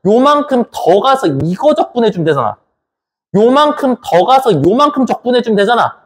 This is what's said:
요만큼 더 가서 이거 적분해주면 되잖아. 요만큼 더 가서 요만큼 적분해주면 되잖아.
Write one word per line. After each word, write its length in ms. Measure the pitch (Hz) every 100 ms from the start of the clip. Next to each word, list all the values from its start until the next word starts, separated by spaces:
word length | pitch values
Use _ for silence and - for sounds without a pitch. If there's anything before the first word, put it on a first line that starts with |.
| 185
요만큼 600 | 226 277 294 269 254 -
더 280 | - - 339
가서 280 | 262 269 165 139
이거 320 | 156 185 302 -
적분해주면 500 | 359 240 226 196 160
되잖아. 320 | 139 110 104 _ _ _ _ _ _ _ 190
요만큼 640 | 226 269 302 294 277 247
더 220 | - 170 185
가서 260 | 262 262
요만큼 520 | 160 156 233 294 269 262
적분해주면 520 | - 240 247 233 208
되잖아. 400 | 202 233 139 -